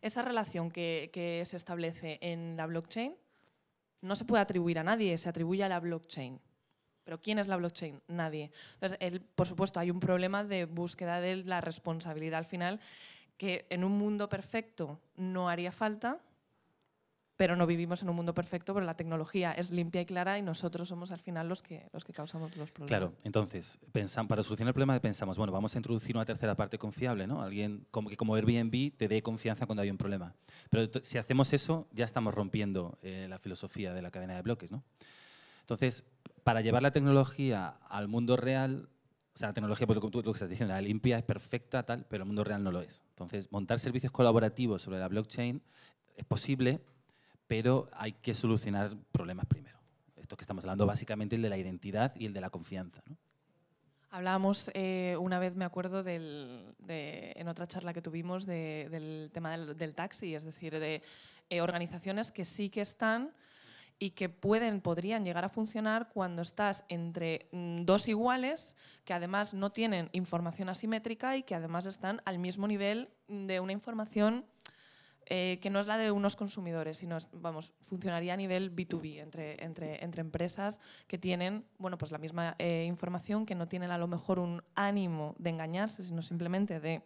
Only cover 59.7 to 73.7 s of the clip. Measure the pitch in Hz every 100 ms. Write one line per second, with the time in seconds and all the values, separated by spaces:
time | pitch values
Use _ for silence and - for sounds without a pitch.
59.7 | 151 165 147 180 - 190 156 156 160 165
60.7 | 156 156 156 - - - - _ 175 170
61.7 | 175 170 175 180 196 226 - 170 - 202
62.7 | 208 202 - 220 226 277 - - - -
63.7 | - - _ 202 - 185 170 196 220 233
64.7 | 208 180 170 180 226 190 170 190 226 214
65.7 | 214 214 220 226 - 185 170 170 - 208
66.7 | 190 - 170 170 170 170 160 - 180 175
67.7 | 170 175 196 220 214 240 254 254 320 -
68.7 | - - - - 175 175 196 208 190 196
69.7 | 202 226 190 165 180 180 170 170 170 185
70.7 | 185 220 220 226 226 254 269 262 170 165
71.7 | 170 190 190 190 220 - 180 180 190 208
72.7 | 208 202 214 254 _ _ 202 196 185 185